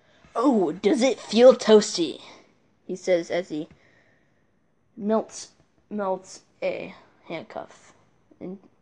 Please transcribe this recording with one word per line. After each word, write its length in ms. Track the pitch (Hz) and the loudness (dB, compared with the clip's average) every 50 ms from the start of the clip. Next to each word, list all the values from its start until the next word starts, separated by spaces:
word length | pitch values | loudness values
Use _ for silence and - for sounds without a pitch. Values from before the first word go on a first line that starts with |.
| _ _ _ _ _ - - | _ _ _ _ _ -12 -6
"Oh, 380 | 240 233 294 247 214 180 143 165 | -2 0 2 2 2 0 -2 -4
does 300 | 185 - 202 311 247 233 | -2 0 0 0 2 2
it 180 | 269 214 - | 0 0 -2
feel 340 | - - - 220 240 262 240 | -8 -4 2 8 8 8 8
toasty?" 680 | - - - 220 208 202 - - - 165 139 - - - - - - _ _ _ _ _ _ _ _ _ | 8 6 6 6 6 6 2 -4 -4 -6 -6 -6 -12 -16 -20 -20 -20 _ _ _ _ _ _ _ _ _
he 100 | - 180 | -12 -12
says 340 | 185 - 190 180 170 170 - | -8 -2 0 0 0 0 -4
as 200 | - 175 185 - | -6 -6 -6 -6
he 180 | 165 151 165 - - _ _ _ _ _ _ _ _ _ _ _ _ _ _ _ _ _ _ _ _ _ _ _ _ | -10 -10 -10 -12 -16 _ _ _ _ _ _ _ _ _ _ _ _ _ _ _ _ _ _ _ _ _ _ _ _
melts, 520 | - 202 208 220 220 - - - - - - _ _ _ _ _ _ _ - | -10 -6 -2 -2 -2 -4 -6 -12 -20 -20 -20 _ _ _ _ _ _ _ -14
melts 520 | 208 208 202 190 185 185 185 - - - _ _ _ - - | -10 -8 -6 -4 -6 -6 -8 -16 -20 -20 _ _ _ -10 -8
a 320 | 185 - - - 180 185 - - _ _ _ _ - | -8 -8 -8 -12 -14 -16 -20 -20 _ _ _ _ -14
handcuff 640 | 170 160 - - - - - - - - - - - _ _ _ _ _ _ _ _ - | -14 -14 -14 -14 -14 -14 -14 -16 -20 -20 -20 -20 -20 _ _ _ _ _ _ _ _ -18
in, 180 | - 185 185 202 _ - _ _ | -16 -16 -16 -16 _ -20 _ _